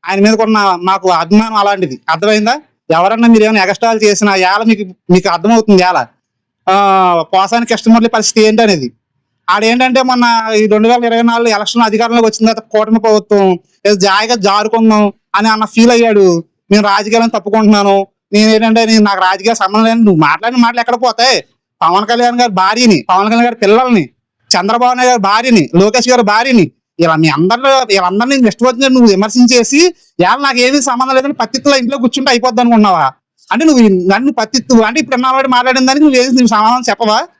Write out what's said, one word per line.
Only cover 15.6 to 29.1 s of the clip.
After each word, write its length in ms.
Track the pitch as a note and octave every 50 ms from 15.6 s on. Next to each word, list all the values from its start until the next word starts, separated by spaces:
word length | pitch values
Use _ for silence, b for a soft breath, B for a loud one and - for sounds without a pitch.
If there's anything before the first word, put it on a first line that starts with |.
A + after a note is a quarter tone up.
| G#3+
ఫీల్ 260 | G#3 - A3 A3+ A#3
అయ్యాడు. 540 | B3 A#3 A#3 A3+ G#3+ G#3 G3 F#3 F3 E3+ E3 _ _ _ _ _
"నేను 120 | G3 G#3 G3+
రాజకీయాలను 560 | G3+ G3 G3+ G#3+ G#3+ A3 A#3 A3+ A#3 A3+ G#3+
తప్పుకుంటున్నాను, 680 | G3 G#3 G3+ A3 A3 G#3 G#3+ G#3 G3+ G3+ G3 G3 G3 _ _ _ _ _ -
నేను 180 | G#3 G#3+ A3
ఏంటంటే 360 | A3 A3 A3 A3+ A3 A#3 A#3
నేను, 160 | A3 A3+ A3 G#3
నాకు 180 | G#3 G3 F#3
రాజకీయ 340 | F#3 F#3 F#3+ G3 F#3+ A3 A#3
సంబంధం 320 | A3+ G3+ F#3+ G3+ G#3+ A3
లేదు." 120 | A3+ A3+ A#3
నువ్వు 220 | A3+ G#3 F#3 D#3
మాట్లాడిన 380 | D#3 C#3+ D3+ E3+ G#3 A#3 B3 B3+
మాటలు 200 | A#3 A#3 A#3+ A#3+
ఎక్కడ 140 | A#3 A#3+ A#3+
పోతాయి? 500 | B3 A#3+ B3 A3 A3+ A#3 C4 B3+ F#3 - _ _ _ _ _ _ _ -
పవన్ 240 | E3 F3 G3 G#3+
కళ్యాణ్ 340 | G#3+ A#3+ A#3 A#3+ A#3+ A#3+ A#3+
గారి 120 | B3 A#3 G3
భార్యని, 520 | F#3 F#3 F#3+ G#3+ A#3 B3 A#3 G3+ D3+ - -
పవన్ 160 | F#3 F#3 G3+
కళ్యాణ్ 180 | G#3+ A3+ A#3 A#3+
గారి 100 | A#3+ A#3
పిల్లల్ని, 540 | A#3 G#3+ G3 G#3 A#3 C4 B3+ A#3+ G3+ D3+ A#2+ _ _ _ _ _ _ _ _
చంద్రబాబు 440 | - F3 F3+ G3+ A3+ A#3+ B3 B3 B3+
నాయుడు 160 | B3 B3+ B3
గారి 100 | B3 A#3+
భార్యని, 480 | F#3+ G3 G3+ A3 A#3 C4 A#3+ G#3 D3+ - -
లోకేష్ 320 | E3+ F#3+ G#3+ G#3+ B3 A#3 B3
గారి 140 | B3+ A#3+ A#3
భార్యని, 480 | G3 G#3 A3 B3+ C4+ B3+ A#3 F3 - _ _ _ _ _ -
ఇలా 160 | E3 E3 D#3+
మీ 120 | D#3+ D#3+ D#3
అందరిలో, 400 | C#3+ C#3 E3 F#3+ G#3+ A#3+ C4 C#4
వీళ్ళందరినీ 800 | C4+ C4+ B3+ A3 G3 G3 F#3 F3+ F#3 G3+ A#3 B3+ C#4 C4+ B3 G#3+
ఇష్టం 180 | F3+ _ A3+
వచ్చినట్టు 280 | B3+ B3 A#3 C4+ C4+ C4
నువ్వు 160 | C4 A#3+ A3+